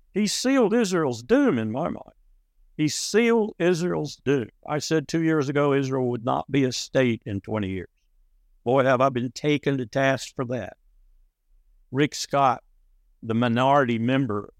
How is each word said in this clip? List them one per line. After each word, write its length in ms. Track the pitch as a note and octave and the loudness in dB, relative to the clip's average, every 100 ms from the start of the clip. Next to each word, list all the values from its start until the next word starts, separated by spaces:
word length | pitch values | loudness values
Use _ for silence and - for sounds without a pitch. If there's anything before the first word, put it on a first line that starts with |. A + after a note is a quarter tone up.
| _ | _
He 140 | F#3+ G#3 | -2 -2
sealed 480 | - B3+ C4+ G3+ | 0 2 2 4
Israel's 480 | A#3 G3 F3+ C#3+ A2+ | 2 2 0 0 -2
doom, 360 | B2 C4 C4+ B2+ | 2 2 4 2
in 120 | A2 | -2
my 180 | A#2+ E3+ | -4 -6
mind. 240 | G2 - _ _ _ _ _ _ - | -8 -14 _ _ _ _ _ _ -4
He 120 | D3+ | -2
sealed 640 | - - G#3 A#3 A#3 G#3+ - | -2 0 2 4 2 0 0
Israel's 580 | F3 E3 F3 D#3+ D3 - | 0 0 -2 -4 -6 -4
doom. 320 | C3 C#3 G#2+ _ - | -2 0 -2 _ -8
I 120 | D3 | -6
said 300 | - D#3+ C3+ | -2 -2 0
two 140 | E3 | 0
years 260 | D#3+ D#3 C3+ | 2 2 0
ago 240 | C#3+ D3 | 0 2
Israel 360 | C#3 C3+ C3 B2+ | 2 0 -2 -2
would 140 | A#2+ | -2
not 260 | A#2+ C3+ - | -2 -4 -2
be 140 | C#3+ | 0
a 80 | B2+ | 0
state 500 | - - C#3 B2+ A2+ | -2 -2 0 2 0
in 160 | A#2+ G2 | -6 -8
twenty 300 | - G#2+ F#2+ | -4 -4 -4
years. 180 | F#2+ - _ _ _ _ _ _ _ | -6 -10 _ _ _ _ _ _ _
Boy, 200 | A#2 C3+ | 0 2
have 160 | C3 B2+ | 2 2
I 80 | C3+ | 2
been 200 | B2 B2 | 0 -6
taken 480 | - D3+ D3 C#3+ C#3 | -4 -2 0 0 -4
to 80 | B2 | -4
task 480 | C3+ C3+ C3 - | 0 0 0 -6
for 100 | - A#2+ | -8 -6
that. 300 | B2 F#2 - _ _ _ _ _ _ _ _ _ _ _ | -6 -10 -16 _ _ _ _ _ _ _ _ _ _ _
Rick 220 | C3 D3 - | 0 0 -2
Scott, 480 | - C#3+ C3+ A#2+ - _ _ _ _ _ | -4 2 2 2 -6 _ _ _ _ _
the 120 | A2+ | -4
minority 640 | A2+ A#2+ A#2 C3+ C#3+ B2 A2+ | 0 0 2 4 4 4 0
member 540 | A#2 C3+ B2+ G2+ G2+ - | 0 0 0 -4 -8 -6